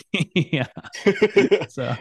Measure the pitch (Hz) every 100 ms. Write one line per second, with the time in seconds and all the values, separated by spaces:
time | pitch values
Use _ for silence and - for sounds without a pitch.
0 | - 190 160 180 151 151 - - - -
1 | - 196 208 - - - - - 120 117